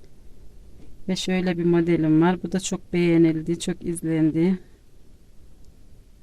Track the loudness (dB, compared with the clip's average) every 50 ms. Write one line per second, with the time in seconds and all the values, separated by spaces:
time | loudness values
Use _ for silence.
0 | -20 -20 -20 -18 -18 -18 -16 -16 -16 -18 -18 -18 -18 -20 -18 -16 -14 -14 -12 -8
1 | -4 -4 -4 -2 -2 -2 -2 0 0 -2 0 0 2 2 2 2 2 2 2 2
2 | 2 4 4 4 4 4 2 0 -4 -4 -4 -4 -4 -4 -6 -8 -6 -4 -2 0
3 | 2 4 6 6 6 4 2 0 -4 -4 -6 -4 -4 -6 -6 -4 -6 -6 -6 -4
4 | -2 -2 2 2 2 2 2 2 2 2 2 0 -4 -12 -20 -20 -20 -20 -20 -20
5 | -20 -20 -20 -20 -20 -20 -20 -20 -20 -20 -20 -20 -20 -20 -20 -20 -20 -20 -20 -20
6 | -20 -20 -20 -20